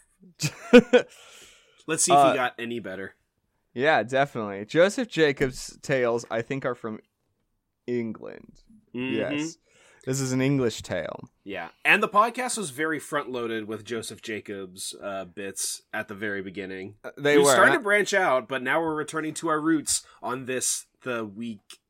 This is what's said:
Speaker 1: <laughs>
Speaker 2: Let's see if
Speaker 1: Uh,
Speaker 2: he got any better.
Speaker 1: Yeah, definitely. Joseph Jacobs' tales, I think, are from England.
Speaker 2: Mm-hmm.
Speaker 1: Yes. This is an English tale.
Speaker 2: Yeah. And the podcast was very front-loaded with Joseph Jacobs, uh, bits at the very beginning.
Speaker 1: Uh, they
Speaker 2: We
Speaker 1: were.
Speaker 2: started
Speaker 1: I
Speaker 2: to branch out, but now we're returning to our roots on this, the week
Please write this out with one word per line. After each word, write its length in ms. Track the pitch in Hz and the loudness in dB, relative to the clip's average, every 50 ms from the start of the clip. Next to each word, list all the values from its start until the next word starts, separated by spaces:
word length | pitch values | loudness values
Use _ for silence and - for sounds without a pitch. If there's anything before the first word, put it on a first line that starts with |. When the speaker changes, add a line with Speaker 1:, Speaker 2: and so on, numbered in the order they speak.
| _ _ _ _ 185 185 _ - - 147 - - - - | _ _ _ _ -20 -20 _ -8 -6 -6 -6 -10 2 8
Speaker 1:
<laughs> 340 | - 247 220 - - 214 - - - - - - - - - - - _ _ _ _ _ _ | 8 8 10 8 4 4 4 2 -10 -20 -20 -20 -20 -20 -20 -20 -20 _ _ _ _ _ _
Speaker 2:
Let's 160 | 151 160 156 - | -4 -2 0 4
see 80 | 175 143 | 6 8
if 40 | |
Speaker 1:
Uh, 140 | 143 139 131 | 8 8 8
Speaker 2:
he 60 | - | 6
got 160 | 131 123 120 - | 4 0 -2 -4
any 220 | - 120 117 120 120 | -6 -6 -6 -6 -6
better. 360 | 92 95 95 95 98 92 - _ _ _ _ _ _ _ _ _ _ _ _ | -8 -8 -10 -10 -10 -12 -14 _ _ _ _ _ _ _ _ _ _ _ _
Speaker 1:
Yeah, 300 | 120 131 156 156 117 107 | 0 2 4 4 4 2
definitely. 600 | 117 131 135 139 139 - 123 107 104 98 98 104 | 2 2 2 2 2 -2 -6 -6 -6 -6 -8 -8
Joseph 440 | - - 156 175 202 - 277 247 - | 0 4 6 6 6 4 -2 -6 -4
Jacobs' 680 | - 160 160 147 131 - 143 131 127 - - - - - | 2 2 2 2 4 0 -2 -2 -2 -8 -14 -14 -16 -14
tales, 440 | - - 139 127 120 117 120 120 123 - | -4 -2 0 2 2 2 2 0 -2 -2
I 120 | - 117 | -4 -4
think, 240 | 113 - 139 135 - | -4 -4 -6 -4 -4
are 100 | 131 123 | -6 -6
from 240 | - - 113 110 - - _ _ _ _ _ _ _ _ _ _ _ _ _ _ _ _ | -6 -8 -10 -10 -12 -16 _ _ _ _ _ _ _ _ _ _ _ _ _ _ _ _
England. 760 | 123 123 120 117 113 107 - - 50 50 - - - - - _ _ - - _ _ - | -4 -4 -2 -4 -4 -8 -10 -14 -16 -16 -16 -20 -20 -20 -20 _ _ -20 -20 _ _ -10
Speaker 2:
Mm-hmm. 200 | 123 127 - - 110 104 - 147 | -8 -6 -4 -2 -2 -2 -2 -4
Speaker 1:
Yes. 220 | 147 156 165 165 _ _ _ _ _ _ _ _ _ - | -4 -6 -8 -10 _ _ _ _ _ _ _ _ _ -6
This 140 | 131 135 135 | -6 -4 -2
is 100 | 135 131 127 | -2 -2 0
an 80 | 131 | 0
English 400 | 131 139 143 135 123 113 - - - | 2 2 2 2 0 0 -2 -4 -8
tale. 460 | - 101 87 78 - - - - - _ _ _ | -6 -6 -6 -6 -6 -10 -12 -14 -20 _ _ _
Speaker 2:
Yeah. 260 | 98 95 90 82 85 - _ - | -12 -10 -10 -10 -12 -14 _ 2
And 200 | 151 170 202 214 | 4 4 4 2
the 60 | - | 2
podcast 480 | 190 208 220 240 233 254 247 247 - | 4 2 2 2 0 -4 -6 -4 -4
was 120 | 226 196 147 | -6 -6 -8
very 280 | 123 139 156 160 156 135 | -6 -4 -4 -4 -4 -6
front-loaded 680 | - - 156 147 131 117 127 123 117 113 113 110 107 | -6 -6 -6 -6 -4 -4 -6 -6 -4 -4 -4 -6 -6
with 160 | 104 110 107 107 | -8 -10 -10 -8
Joseph 360 | 110 117 110 107 - 113 - | -8 -8 -8 -8 -10 -14 -12
Jacobs, 720 | - - 107 101 - - 101 98 98 92 90 95 - - - - | -10 -8 -8 -8 -8 -10 -10 -10 -10 -12 -12 -12 -12 -12 -12 -10
uh, 240 | 90 101 98 98 95 | -10 -8 -8 -8 -10
bits 560 | 90 85 104 98 98 95 - - - - - _ _ - | -12 -12 -12 -12 -10 -8 -8 -8 -8 -8 -10 _ _ -10
at 140 | 110 107 - | -10 -8 -8
the 40 | 104 | -10
very 280 | 95 110 104 98 98 | -8 -6 -6 -6 -6
beginning. 540 | 92 98 87 101 95 92 95 95 95 101 - _ - | -8 -8 -10 -10 -10 -10 -10 -12 -12 -14 -16 _ -18
Speaker 1:
Uh, 80 | - - | -16 -12
they 200 | - 143 143 147 | -2 2 4 6
Speaker 2:
We 60 | 143 143 | 6 6
Speaker 1:
were. 60 | 143 | 8
Speaker 2:
started 200 | 131 120 - - - | 8 8 6 6 4
Speaker 1:
I 20 | |
Speaker 2:
to 40 | 330 | 2
branch 320 | 214 202 202 208 196 - - | 2 2 2 2 2 2 0
out, 340 | 196 185 156 131 127 117 | 2 2 2 2 0 0
but 140 | - 135 131 | -2 -6 -4
now 200 | 123 131 143 165 | -2 0 0 0
we're 140 | 165 160 156 | 0 -2 -4
returning 380 | 151 147 - 156 156 156 156 151 | -4 -6 -6 -6 -6 -6 -6 -8
to 120 | - 160 | -4 -2
our 140 | 160 156 151 | -2 -2 0
roots 440 | 147 165 160 147 123 - - - - - - _ | 2 2 2 2 0 -2 -4 -4 -4 -10 -18 _
on 240 | - 113 123 135 131 | -8 -8 -8 -6 -6
this, 400 | 117 131 123 - - - - - _ _ _ - | -6 -4 -2 -2 -2 -4 -4 -8 _ _ _ -8
the 220 | 131 120 117 110 | -6 -6 -6 -6
week 540 | 104 95 107 117 117 110 98 _ _ - _ _ | -8 -10 -10 -10 -10 -10 -12 _ _ -20 _ _